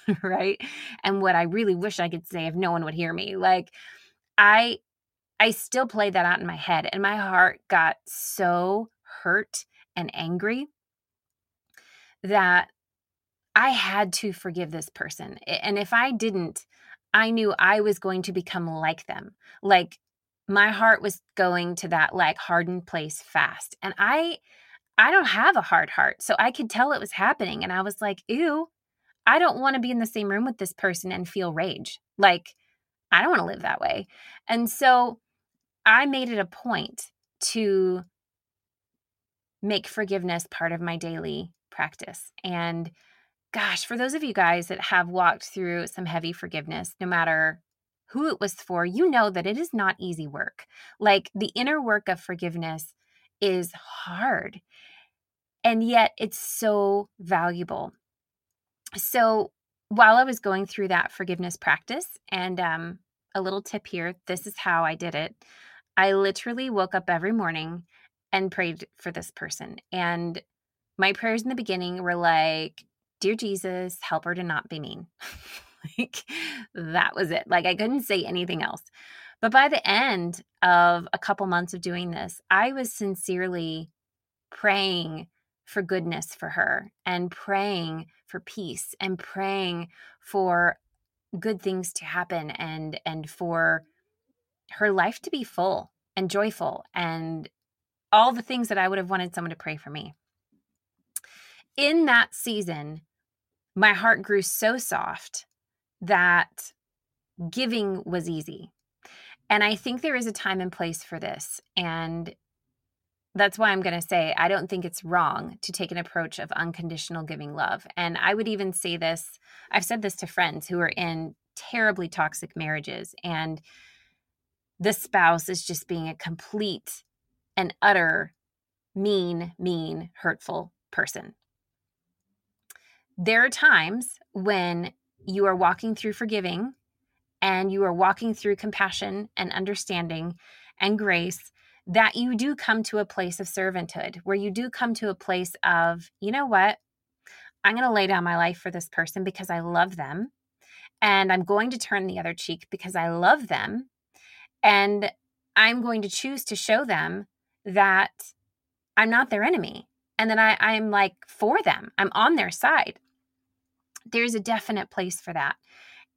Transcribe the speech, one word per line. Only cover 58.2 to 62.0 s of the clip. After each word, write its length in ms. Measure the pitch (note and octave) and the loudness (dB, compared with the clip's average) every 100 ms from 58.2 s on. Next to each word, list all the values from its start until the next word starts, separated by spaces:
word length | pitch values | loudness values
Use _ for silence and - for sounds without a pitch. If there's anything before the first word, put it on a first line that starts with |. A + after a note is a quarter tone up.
| _ _ _ _ _ _ - - | _ _ _ _ _ _ -16 -8
So 560 | - B3 A3+ A3 - _ _ _ - | -2 4 4 4 0 _ _ _ -2
while 280 | G#3+ A3 A#3 | 8 10 10
I 80 | |
was 140 | C4 A#3 | 6 0
going 280 | G3+ F#3+ G3 | -2 -2 -2
through 220 | - F#3+ | -4 -2
that 240 | F3 - | 0 -2
forgiveness 440 | - F3+ F3 F3+ - | -4 -4 -4 -4 -2
practice, 500 | - D3+ - C4+ | 0 0 0 -8